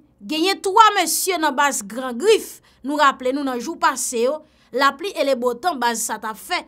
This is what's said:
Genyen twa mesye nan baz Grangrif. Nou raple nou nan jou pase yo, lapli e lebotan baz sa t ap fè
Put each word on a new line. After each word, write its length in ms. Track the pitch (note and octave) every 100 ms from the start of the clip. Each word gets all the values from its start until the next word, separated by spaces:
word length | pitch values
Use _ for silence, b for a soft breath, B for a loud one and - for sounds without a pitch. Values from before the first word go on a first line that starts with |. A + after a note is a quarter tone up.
| _ _
Genyen 400 | G3+ D#4 F4+ - G4
twa 220 | G#4 G#4+ G4+
mesye 420 | E4+ - F#4+ F4
nan 180 | D#4 C4
baz 280 | C#4+ - G3
Grangrif. 720 | A3+ C4 A#3 G#4 G#4 - - b b
Nou 160 | C4 D4
raple 360 | C#4+ C4 B3+ C#4
nou 100 | C#4
nan 140 | A#3+
jou 180 | D4 -
pase 460 | D#4+ B3+ - A#3
yo, 160 | B3 D4+ b b b
lapli 380 | A#3+ C#4 C#4 F#4+
e 120 | E4 C#4
lebotan 520 | B3+ B3 A#3+ F4+ C#4
baz 300 | A#3+ A3+ -
sa 100 | A3
t 40 | A3
ap 100 | G#3+
fè 240 | - E4+